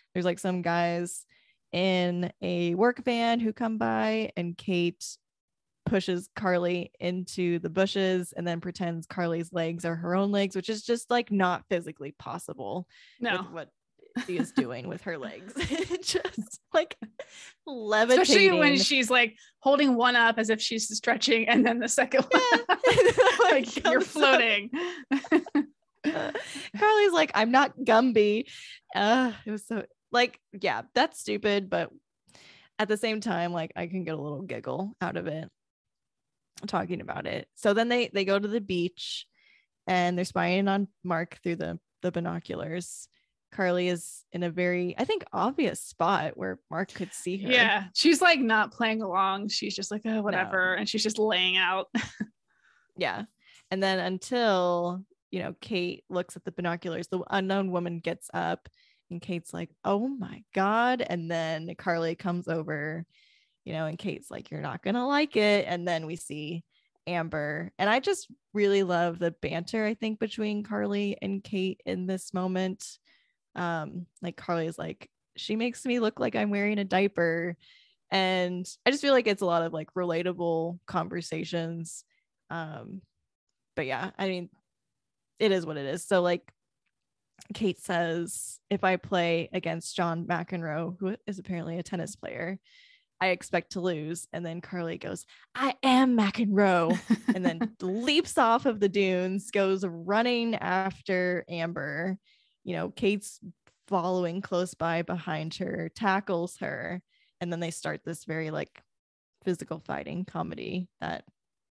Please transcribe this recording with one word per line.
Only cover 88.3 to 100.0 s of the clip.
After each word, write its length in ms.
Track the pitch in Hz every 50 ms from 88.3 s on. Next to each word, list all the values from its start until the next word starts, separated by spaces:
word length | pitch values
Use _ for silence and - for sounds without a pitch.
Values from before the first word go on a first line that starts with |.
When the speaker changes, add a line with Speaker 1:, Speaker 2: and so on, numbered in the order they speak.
| - - - - - - _ _
Speaker 1:
"If 140 | 202 190 -
I 120 | 185 185 180
play 520 | - - 202 175 170 170 170 170 165 - -
against 420 | 185 180 170 165 165 - - -
John 300 | - 180 170 165 165 165
McEnroe, 720 | - 175 165 175 - - 175 165 156 151 156 170 160 180 -
who 160 | 196 185 214 - _ -
is 120 | 202 190
apparently 380 | 185 - 185 170 165 165 165 175
a 60 | 170
tennis 320 | - - 175 165 - -
player, 440 | - - - - 117 127 170 196 190 _ _ _ - - _ _ _ _ _ _ _
I 80 | 185 190
expect 460 | 180 180 - - - 175 170 _ -
to 80 | 190
lose." 460 | 175 185 175 151 151 156 170 170 - _ -
And 120 | 175 175
then 160 | 165 165 175
Carly 360 | - - - 180 170 165 170 180
goes, 280 | - - 190 180 - _ - - - _ _
"I 220 | - 269 269 - - -
am 340 | 262 254 254 262 254 247 226
McEnroe," 800 | 214 196 - - 240 202 202 196 208 190 180 175 170 160 175 175 - - 233 - - - 233
and 120 | 185 185
then 300 | 180 165 165 233 220 -
Speaker 2:
<laughs> 60 | _
Speaker 1:
leaps 560 | - 185 185 220 233 262 294 311 320 - - -
off 280 | 262 226 226 262 -
of 140 | 277 226 208
the 100 | 202 196
dunes, 600 | 175 202 196 190 185 180 180 185 190 202 180 -
goes 340 | - 202 196 190 190 190 190
running 720 | 185 165 170